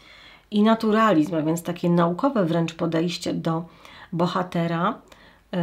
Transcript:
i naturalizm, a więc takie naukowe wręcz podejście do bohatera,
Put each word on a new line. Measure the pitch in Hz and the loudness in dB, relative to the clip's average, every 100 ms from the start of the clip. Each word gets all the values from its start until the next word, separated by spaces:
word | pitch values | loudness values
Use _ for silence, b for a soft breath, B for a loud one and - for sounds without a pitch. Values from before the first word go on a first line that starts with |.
| B B B B B | B B B B B
i | 208 | 2
naturalizm, | 214 226 220 214 220 165 190 | 4 4 2 4 4 4 2
a | 160 | 0
więc | 151 170 | 0 -2
takie | 175 175 175 | -4 -2 2
naukowe | 175 170 175 285 226 | 2 2 0 0 0
wręcz | 170 170 165 | 0 0 -2
podejście | - 170 165 175 - 170 | -4 -2 -2 -2 -4 -6
do | 165 165 165 175 B B B B | -4 -2 -4 -6 B B B B
bohatera, | 170 175 190 180 175 170 165 196 269 - B B B - 185 | -2 -2 -2 -4 -2 -2 0 -2 -4 -12 B B B -8 -2